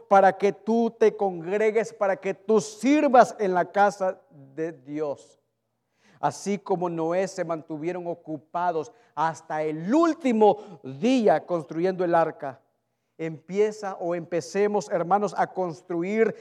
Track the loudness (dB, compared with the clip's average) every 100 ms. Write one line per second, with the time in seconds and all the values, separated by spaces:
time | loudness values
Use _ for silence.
0 | 4 6 6 4 0 -2 -2 0 0 2
1 | 2 2 -4 -4 -4 0 2 0 -2 -2
2 | -2 -2 -4 -6 0 2 0 -2 2 4
3 | 6 6 6 2 -2 0 0 2 2 2
4 | -4 -6 _ -20 -16 -8 -8 -10 -12 -8
5 | -6 -8 -14 _ _ _ _ _ _ _
6 | _ _ -6 -4 -4 -4 -2 -2 -2 -2
7 | -2 -2 -2 -4 -6 -8 -8 -8 -6 -6
8 | -8 -10 -10 -12 -8 -4 -2 -2 -6 -12
9 | _ -4 -4 -4 -8 -6 -6 -6 -2 2
10 | 2 0 0 4 4 2 -4 -16 -14 -4
11 | 0 2 4 2 0 -6 -6 -4 -2 -2
12 | 0 2 0 -2 -12 -14 _ _ _ _
13 | _ -12 -10 -10 -6 -2 -2 -2 -10 -8
14 | -6 -6 -4 -6 -4 -2 0 0 -2 -4
15 | 0 0 0 -2 -4 -4 -6 -8 -8 -4
16 | -2 2 2 0